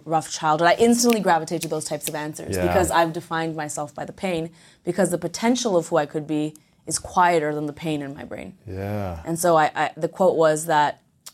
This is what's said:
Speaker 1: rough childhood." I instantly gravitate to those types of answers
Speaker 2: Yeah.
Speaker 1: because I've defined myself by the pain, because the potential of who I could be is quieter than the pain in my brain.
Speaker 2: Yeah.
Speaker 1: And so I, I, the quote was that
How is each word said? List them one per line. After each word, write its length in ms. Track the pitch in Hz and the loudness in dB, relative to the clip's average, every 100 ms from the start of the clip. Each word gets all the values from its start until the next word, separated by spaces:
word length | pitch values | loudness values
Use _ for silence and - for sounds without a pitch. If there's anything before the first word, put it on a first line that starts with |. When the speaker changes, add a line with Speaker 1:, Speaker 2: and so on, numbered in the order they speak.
Speaker 1:
rough 260 | 156 160 156 | -2 -2 -2
childhood." 380 | - 160 156 170 | -2 0 4 4
I 60 | |
instantly 460 | - 233 240 240 - | 6 6 6 4 4
gravitate 420 | 185 165 156 165 | 2 2 0 -4
to 60 | 156 | -4
those 160 | 156 | -6
types 240 | - 151 - | -4 -6 -6
of 60 | |
answers 420 | 151 151 - - 92 | -6 -6 -8 -6 -2
Speaker 2:
Yeah. 100 | 87 | 2
Speaker 1:
because 240 | 87 170 | 2 2
I've 220 | 165 165 | 2 2
defined 440 | 165 - 165 165 156 | -2 -6 -4 -4 -6
myself 380 | 151 151 147 | -8 -8 -8
by 100 | - | -10
the 80 | 147 | -12
pain, 380 | - 190 165 165 - - _ | -8 -4 -4 -6 -12 -20 _
because 260 | - 175 208 | -4 0 0
the 80 | 175 | 0
potential 580 | 170 - 233 247 233 175 | -4 -2 0 2 2 0
of 120 | 160 | 2
who 80 | 165 | 0
I 100 | 147 | 0
could 200 | 160 147 | -4 -4
be 280 | 151 151 - _ _ - | -4 -4 -8 _ _ -8
is 120 | 160 | -8
quieter 560 | - 190 175 170 151 | -2 2 4 4 0
than 120 | 151 151 | -2 -4
the 60 | |
pain 300 | 147 170 151 | -6 -4 -4
in 120 | 139 | -6
my 100 | 147 | -12
brain. 300 | - - - - 104 | -12 -12 -14 -16 -12
Speaker 2:
Yeah. 540 | 92 98 104 98 82 | -8 -6 -4 -4 -6
Speaker 1:
And 140 | 78 165 | -6 0
so 180 | 175 160 | 4 4
I, 140 | 151 | 4
I, 160 | - 147 - | 0 -4 -4
the 120 | 160 | -6
quote 280 | - - 135 | 2 2 4
was 300 | 160 156 165 | 4 2 2
that 340 | 151 143 - _ _ - | 2 2 -2 _ _ -20